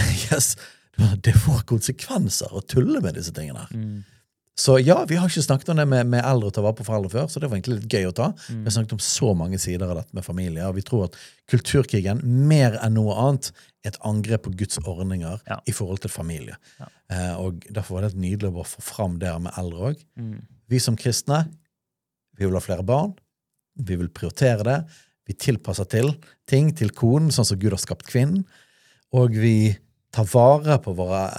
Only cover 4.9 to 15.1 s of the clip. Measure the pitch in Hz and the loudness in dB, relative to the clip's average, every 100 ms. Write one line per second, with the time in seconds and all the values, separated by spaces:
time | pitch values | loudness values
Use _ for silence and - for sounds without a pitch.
4.9 | 180 320 165 180 160 143 135 - 160 143 | 4 4 0 0 0 0 0 0 0 4
5.9 | 127 120 123 123 127 104 110 104 110 113 | 4 4 2 2 2 0 0 -2 -2 -4
6.9 | 110 92 113 160 143 147 101 123 110 110 | -2 -2 -4 -4 -4 -4 -4 -2 -4 -2
7.9 | 107 92 87 151 - - 113 107 107 110 | 0 0 0 -2 -4 -10 -6 -2 -2 -2
8.9 | 104 - - 120 87 85 92 - 90 92 | -4 -4 0 2 2 0 -4 -4 -4 -4
9.9 | 82 - 92 - 87 90 80 95 95 - | -4 -8 -10 -8 -6 -4 -4 -4 -4 -2
10.9 | 120 87 - - _ - 123 - 139 131 | 0 -2 -6 -20 _ 0 0 2 2 2
11.9 | 107 95 110 123 127 147 156 123 107 113 | 0 0 -2 0 2 4 6 4 2 0
12.9 | 110 107 101 131 135 - - _ _ 104 | 2 2 2 2 0 -4 -14 _ _ -10
13.9 | - 107 107 104 110 - 92 98 - 85 | -8 -4 -2 0 -2 -2 -6 -4 -4 -6
14.9 | 85 95 | -6 -4